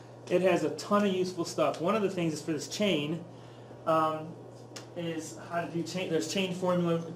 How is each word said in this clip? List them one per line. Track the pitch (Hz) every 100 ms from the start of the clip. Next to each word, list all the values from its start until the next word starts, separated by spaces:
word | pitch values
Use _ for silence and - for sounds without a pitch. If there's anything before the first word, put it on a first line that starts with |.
| - - -
it | 180
has | 185 170
a | 147
ton | - - 208 202
of |
useful | 185 180 165 160
stuff. | - 147 135
One | 170 214
of |
the | 190
things | 175 165
is | 151
for | -
this | 147 -
chain, | - 208 156 147 165 - - - - - - 165
um, | 160 160 156 165 - - - - - - 175
is | 170 160 - - -
how | 170
to | 151
do | 170
chain. | 156 185 185
There's | 160 -
chain | 202 185
formula | 175 180 180 170 165 -